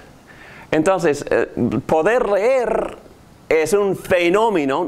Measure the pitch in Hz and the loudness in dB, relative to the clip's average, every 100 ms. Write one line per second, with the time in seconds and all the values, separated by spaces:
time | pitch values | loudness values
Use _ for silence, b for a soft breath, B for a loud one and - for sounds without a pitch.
0 | - - - B B B B 156 165 190 | -18 -20 -20 B B B B 0 0 2
1 | 165 143 - 110 - - 120 120 - 160 | 0 -2 0 -2 -2 -2 -2 -2 0 0
2 | 165 247 220 202 226 269 220 220 196 - | 2 2 0 0 0 0 0 -2 -4 -10
3 | - - - - - 156 156 202 202 175 | -20 -20 -20 -14 -2 0 2 0 0 -2
4 | - 185 170 196 226 185 143 143 | -2 0 2 2 2 0 0 -2